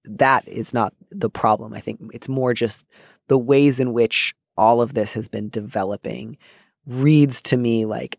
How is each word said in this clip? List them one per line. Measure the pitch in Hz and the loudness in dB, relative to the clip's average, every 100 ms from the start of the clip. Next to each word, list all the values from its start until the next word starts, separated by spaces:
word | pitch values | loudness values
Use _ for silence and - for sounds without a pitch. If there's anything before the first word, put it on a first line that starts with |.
| - | -10
that | 104 135 131 - | 0 2 2 0
is | - 110 | -8 -4
not | 123 101 - _ | -2 -2 -4 _
the | 196 117 | -6 -6
problem. | - 117 107 113 | 0 2 2 -2
I | - | -12
think | - 113 113 | -12 -12 -14
it's | 117 - | -14 -6
more | 135 127 | -2 -2
just | 120 117 - _ _ _ _ - | 0 -2 -4 _ _ _ _ 0
the | 135 | 0
ways | 120 139 143 127 | 4 4 4 2
in | 127 | 0
which | 117 120 - - - _ - | 0 0 0 -4 -8 _ 2
all | 107 120 | 4 4
of | 117 | 2
this | - 107 | -2 -4
has | 117 107 | -4 -8
been | 107 107 | -8 -8
developing | 113 104 107 95 101 - 60 110 143 _ _ _ _ - | -8 -8 -4 -4 -6 -8 -10 -12 -16 _ _ _ _ -10
reads | 123 143 151 143 123 | 0 4 6 4 2
to | - 123 | 0 0
me | 120 113 110 | 2 0 -2
like | 110 127 | -6 -8